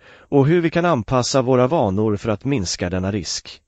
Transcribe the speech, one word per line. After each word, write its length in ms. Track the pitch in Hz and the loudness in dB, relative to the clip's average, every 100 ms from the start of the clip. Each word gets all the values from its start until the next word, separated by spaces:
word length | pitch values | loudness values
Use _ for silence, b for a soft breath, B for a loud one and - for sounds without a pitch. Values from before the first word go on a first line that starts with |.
| - | -20
och 400 | - - 143 135 | -20 -2 2 4
hur 140 | 175 | 2
vi 100 | 165 | 2
kan 140 | 170 | 0
anpassa 580 | 175 139 - 131 117 139 | 0 0 0 -2 0 0
våra 240 | 123 127 127 | 2 2 2
vanor 500 | 165 107 95 110 101 | 2 0 0 0 -2
för 120 | 113 | -4
att 160 | 104 | -4
minska 460 | 131 139 87 - 92 | -2 -4 -4 -4 -4
denna 220 | 92 95 | -2 -2
risk. 480 | 104 82 - - - | -4 -6 -10 -12 -20